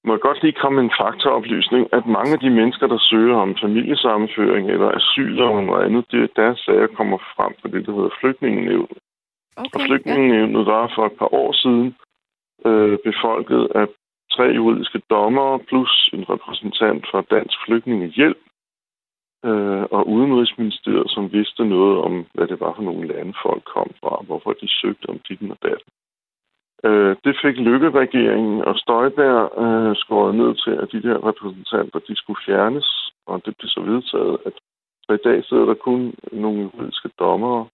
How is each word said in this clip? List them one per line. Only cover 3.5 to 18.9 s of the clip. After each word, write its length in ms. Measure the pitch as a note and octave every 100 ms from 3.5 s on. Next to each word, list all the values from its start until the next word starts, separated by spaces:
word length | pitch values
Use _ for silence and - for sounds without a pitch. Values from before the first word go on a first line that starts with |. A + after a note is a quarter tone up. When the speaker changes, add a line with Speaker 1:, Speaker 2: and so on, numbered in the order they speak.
| F#2
Speaker 1:
familiesammenføring 1080 | G#2 A2 A#2+ C#3+ C3 G#2+ G#2+ - G2+ G2+ G2
eller 200 | F#2+ G2+
asyl 400 | - - - A#2+
eller 300 | B2 B2 G#2
noget 240 | F#2+ F#2
andet, 200 | G2 A#2 -
det, 240 | A#2+ A2+
deres 240 | - A2 A#2+
sager 280 | - G2 A2
kommer 300 | - G#2 F#2+ -
frem 180 | - G2+ -
på 60 | -
det, 180 | F#2+
der 80 | F#2
hedder 140 | G2+ F#2 -
Flygtningenævnet. 760 | C3 C3 B2+ G2+ F#2 F#2+ E2+ - _ _ _ _ _ -
Speaker 2:
Okay, 120 | B3+
Speaker 1:
Og 40 | -
Speaker 2:
ja. 60 | C#4
Speaker 1:
Flygtningenævnet 800 | - - B2+ C3 A2 A2 A2
var 260 | G#2 A2 A#2
for 100 | -
et 120 | G#2+ -
par 140 | -
år 180 | C3+ C3+
siden, 420 | C#3+ C3 A#2+ B2+ - _ _ _ _ _ _
øh, 320 | A#2 A2 G#2+ G2+
befolket 640 | A2+ G#2 A#2 A2 - B2 A#2
af 120 | G#2+ G#2 - _ _ _
tre 120 | -
juridiske 560 | B2+ A#2+ A2+ A2 A2+ G#2+ _
dommere 500 | G#2+ G#2 C3+ C3+ C3+
plus 500 | - C3 B2+ - -
en 160 | - F#2
repræsentant 760 | F#2 - - G#2+ - A2 - -
for 100 | G2
Dansk 360 | F#2+ G#2+ - -
Flygtningehjælp, 720 | - A#2 B2 A2 F2 F#2+ D3+ - _ _ _ _ _